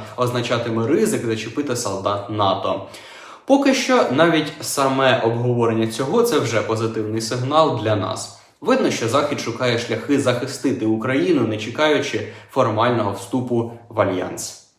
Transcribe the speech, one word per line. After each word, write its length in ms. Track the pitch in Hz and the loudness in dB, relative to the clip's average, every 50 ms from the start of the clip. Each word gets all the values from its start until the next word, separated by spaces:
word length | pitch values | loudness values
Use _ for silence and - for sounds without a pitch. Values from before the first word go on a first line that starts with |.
| - - - | -4 -8 -4
означатиме 720 | - 123 120 123 123 117 - 123 117 117 117 110 113 113 | -2 -2 -2 0 -2 -2 0 0 -2 0 -2 -2 -2 0
ризик 400 | 123 160 214 220 - - 113 120 | 2 2 2 2 2 0 -2 -2
зачепити 500 | 117 110 - - 113 - 147 139 127 117 | -2 -2 -4 -4 -6 -4 -4 -4 -2 -2
солдат 540 | - - 101 98 98 98 101 101 101 - - | -4 -4 -4 -4 -2 0 0 -2 -2 -4 -4
нато. 560 | 107 104 101 95 92 92 98 95 95 101 - - - - - - - - - - - - - | -2 0 2 2 2 0 0 -2 -4 -4 -6 -10 -16 -18 -18 -18 -20 -18 -18 -20 -20 -6 2
Поки 300 | - 269 277 277 277 254 | 4 4 4 6 4 2
що 300 | - - - 254 240 180 - | 2 2 2 4 4 4 2
навіть 400 | 127 143 165 170 165 156 - - - - | 4 4 4 4 4 2 0 -2 -6 -10
саме 600 | - - - 143 135 135 131 135 135 127 120 - 120 | -8 -6 -2 0 0 2 2 4 4 4 4 4 2
обговорення 600 | 117 117 120 120 123 120 120 117 113 113 113 113 | 0 0 0 0 0 0 2 2 2 2 0 0
цього — 360 | 110 - - 131 139 185 240 | -2 -2 -4 -2 0 2 2
це 160 | 233 - 151 139 | 2 4 2 2
вже 220 | 120 110 110 107 | 0 2 0 0
позитивний 600 | 101 110 113 110 113 110 110 113 107 107 110 113 | 0 0 -2 -2 -2 -2 -2 -2 -4 -2 -4 -4
сигнал 600 | 110 - 127 123 123 135 151 156 160 135 127 110 | -4 -4 -4 -4 -2 2 4 4 4 4 2 0
для 140 | 104 110 107 | 0 0 0
нас. 440 | 104 95 95 92 - - - - - - _ _ - | 0 -2 -4 -4 -6 -8 -12 -14 -20 -20 _ _ -6
Видно, 300 | - - 262 226 196 139 | 0 2 2 4 2 0
що 180 | - - 117 110 | 0 0 -2 0
Захід 320 | 117 143 151 - 127 - | 2 2 0 0 -2 -4
шукає 380 | - 117 110 - 127 123 117 113 | -4 -6 -4 -2 0 0 0 0
шляхи 420 | - - 117 110 - - 143 127 | 0 -2 -4 -4 0 0 0 2
захистити 640 | 131 127 120 123 - 123 - - - 139 120 - 113 | 2 2 0 0 -2 -6 -6 -2 -2 0 0 0 0
Україну, 600 | 110 110 110 - 127 131 143 175 185 165 135 117 | 0 0 0 0 0 0 0 2 2 2 2 2
не 100 | 110 107 | 0 -2
чекаючи 720 | 104 107 127 113 156 151 156 147 135 - - - 107 104 - - - - - | -4 -6 -6 -2 0 2 2 2 2 0 -2 -4 -6 -6 -6 -12 -16 -14 -6
формального 640 | - 135 123 113 107 110 113 123 120 113 107 101 | 0 0 2 2 2 2 2 2 2 0 0 -2
вступу 600 | 92 - - - - 127 117 - 120 117 110 - - - - - | -4 -6 -6 -4 -2 -2 -2 0 0 0 -2 -2 -6 -14 -16 -6
в 120 | - 110 | 0 0
альянс. 640 | 98 98 95 90 92 - - - - - - - - _ _ | 2 2 0 -2 -4 -6 -8 -8 -10 -10 -12 -16 -20 _ _